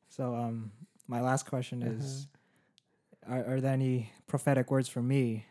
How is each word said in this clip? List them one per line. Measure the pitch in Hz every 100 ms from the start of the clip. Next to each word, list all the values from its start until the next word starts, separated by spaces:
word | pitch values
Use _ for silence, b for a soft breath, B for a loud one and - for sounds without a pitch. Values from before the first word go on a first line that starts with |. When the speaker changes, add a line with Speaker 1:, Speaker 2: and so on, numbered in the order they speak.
| _
Speaker 1:
So, | - 127 120
um, | 117 117 110 104 - _ -
my | 120
last | 123 131 -
question | 131 127 123
Speaker 2:
Uh-huh. | 120
Speaker 1:
is: | 110 135 135 139 b b b b b _ _ _ - -
are, | 127 120 131
are |
there | 131
any | 135 131 127 110 - -
prophetic | 143 - 135 127
words | 135 127
for | -
me? | 120 139 123 113 -